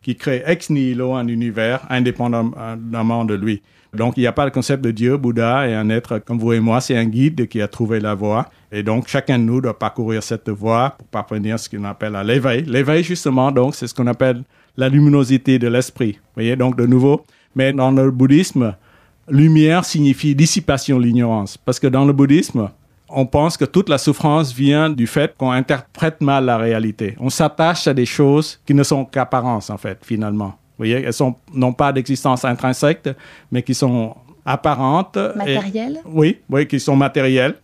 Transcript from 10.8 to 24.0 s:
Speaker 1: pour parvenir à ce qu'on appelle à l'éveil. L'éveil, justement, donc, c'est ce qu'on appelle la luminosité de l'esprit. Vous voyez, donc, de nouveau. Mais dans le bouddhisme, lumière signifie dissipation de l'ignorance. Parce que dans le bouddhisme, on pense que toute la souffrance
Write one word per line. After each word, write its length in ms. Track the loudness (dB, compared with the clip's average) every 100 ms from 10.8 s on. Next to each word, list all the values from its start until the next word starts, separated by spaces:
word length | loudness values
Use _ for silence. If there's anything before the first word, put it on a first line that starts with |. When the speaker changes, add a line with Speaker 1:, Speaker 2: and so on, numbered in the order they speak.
| 0 -4
Speaker 1:
pour 100 | -10
parvenir 480 | -10 -8 -6 -4 -6
à 20 |
ce 100 | -8
qu'on 140 | -10
appelle 320 | -10 -8 -8 -4
à 80 |
l'éveil. 400 | 0 0 0 -2
L'éveil, 400 | -2 0 2 0
justement, 480 | 0 -4 0 2 2
donc, 240 | 2 0 -2
c'est 100 | -8
ce 80 |
qu'on 140 | -2 -2
appelle 340 | 0 0 0 -8 _ _ -4
la 140 | 2
luminosité 720 | 4 6 4 4 2 2 2
de 80 | 2
l'esprit. 460 | 0 -2 -4 -4
Vous 200 | -4 _
voyez, 220 | -4 -2 0
donc, 200 | 0 2
de 120 | 4
nouveau. 360 | 4 4 2 -2 _ _ 0
Mais 160 | 0
dans 200 | 2 2
le 180 | 4 2
bouddhisme, 640 | 4 4 4 4 0 -2 -4 _ _ _ _ 0
lumière 560 | 4 6 6 4 2 0
signifie 480 | 2 2 2 0
dissipation 640 | 2 2 2 0 -2 0 2
de 60 |
l'ignorance. 520 | 2 2 0 -2 -4 -6
Parce 240 | -6 -2
que 60 | 0
dans 180 | 4
le 100 | 4
bouddhisme, 580 | 4 4 4 2 -2 -4 -8 _ _ _
on 180 | -2 0
pense 300 | 2 0 0
que 80 | 0
toute 240 | 0 2
la 100 |
souffrance 520 | 0